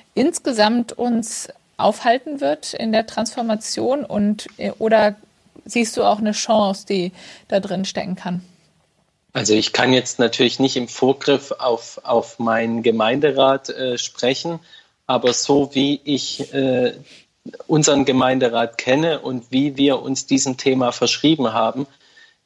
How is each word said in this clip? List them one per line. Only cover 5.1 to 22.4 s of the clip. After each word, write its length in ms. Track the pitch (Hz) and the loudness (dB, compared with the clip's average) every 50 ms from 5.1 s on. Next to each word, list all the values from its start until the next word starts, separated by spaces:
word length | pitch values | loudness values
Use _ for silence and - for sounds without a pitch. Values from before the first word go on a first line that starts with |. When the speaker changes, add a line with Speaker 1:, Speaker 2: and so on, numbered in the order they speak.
| 202 - - _ _ _ _ _ _ - - | 0 -2 -10 _ _ _ _ _ _ -20 -18
Speaker 1:
siehst 320 | 214 - 240 233 226 - | -4 -2 0 0 0 0
du 60 | 254 - | 2 2
auch 160 | 202 214 208 | 2 2 2
eine 140 | 220 214 208 | 0 -2 -2
Chance, 540 | - - - 214 214 208 196 196 - - | -2 0 0 2 2 2 2 0 -4 -4
die 260 | - 202 190 175 185 - - - - - - _ | -4 -2 -2 -2 -4 -6 -12 -18 -20 -20 -20 _
da 140 | - - 196 | -2 -2 -2
drin 240 | 190 196 180 180 196 | -2 -2 -4 -4 -4
stecken 320 | - - 196 - - 185 | -4 -6 -6 -6 -6 -8
kann? 280 | - - 190 180 180 - - _ _ _ _ _ _ _ _ _ _ _ _ _ _ _ _ - | -8 -6 -6 -6 -6 -8 -12 _ _ _ _ _ _ _ _ _ _ _ _ _ _ _ _ -8
Speaker 2:
Also 180 | 131 110 107 107 | -6 0 2 2
ich 180 | 110 110 - - | 2 2 0 0
kann 200 | - 123 127 131 | 0 2 4 4
jetzt 280 | 127 123 - - - | 2 2 -2 -2 0
natürlich 400 | 120 113 - - 131 120 - - | 0 0 2 2 0 0 2 0
nicht 160 | 135 131 - | 0 0 0
im 100 | 131 120 | -2 -6
Vorgriff 640 | - - - 135 127 135 - - 147 139 135 - - | -6 -4 0 0 0 0 0 0 0 0 0 0 -6
auf, 500 | - - - 127 113 113 - - - - - | -8 -4 -2 -2 -2 -2 -4 -12 -18 -14 -4
auf 340 | - - - - - - - | 0 0 0 0 -2 -6 -4
meinen 460 | 117 117 113 113 113 113 117 117 113 | -2 0 0 0 0 -2 -2 0 0
Gemeinderat, 840 | 120 113 113 107 113 127 143 147 147 131 135 131 135 135 135 - - | 0 2 2 2 2 2 2 2 2 2 4 4 4 4 2 -2 -8
äh, 300 | - 131 131 127 123 120 | -8 -6 -4 -4 -4 -4
sprechen, 640 | - - - - - 123 135 - - 170 170 165 - _ - - _ _ _ _ _ - | -6 -8 -6 -2 -2 0 0 0 -4 -6 -8 -8 -10 _ -20 -20 _ _ _ _ _ -2
aber 240 | 127 120 123 123 120 | -2 2 2 2 0
so 420 | - - - 143 147 139 139 - | 0 2 2 2 2 2 2 0
wie 260 | 135 139 143 147 - - | 0 0 0 0 -2 -2
ich, 500 | 151 143 123 - - - - 131 - - | -2 -2 -2 -2 -6 -8 -10 -10 -6 -4
äh, 380 | 139 135 131 127 123 123 120 - - - - - - _ _ _ _ _ - - - - | -2 0 0 2 2 0 0 -2 -6 -14 -20 -20 -20 _ _ _ _ _ -18 -18 -16 -4
unseren 380 | - 165 151 147 151 143 139 135 | 0 2 4 4 4 4 4 4
Gemeinderat 720 | 143 131 131 131 127 131 131 127 117 117 117 117 117 - - | 2 2 2 2 2 2 2 2 2 2 0 -2 -2 -4 -6
kenne 400 | - 127 131 151 160 170 151 135 | 0 0 2 2 2 0 0 -2
und 320 | - 131 127 123 117 _ | -4 -6 -8 -8 -8 _
wie 260 | 131 131 143 147 135 | 0 0 0 0 0
wir 240 | 135 139 143 135 113 | 2 2 2 2 0
uns 260 | - 135 131 - - | -2 -4 -6 -6 0
diesem 300 | - 135 131 - 139 127 | 0 0 0 2 -2 -4
Thema 360 | - - 139 131 131 127 120 - | -2 0 2 2 2 2 0 0
verschrieben 600 | - 123 113 - - - 151 160 147 123 113 110 | 0 0 -2 0 2 2 2 2 2 0 0 0
haben, 360 | 117 113 113 117 131 147 - _ _ _ _ _ - - _ _ _ | 0 0 0 0 -4 -8 -10 _ _ _ _ _ -20 -20 _ _ _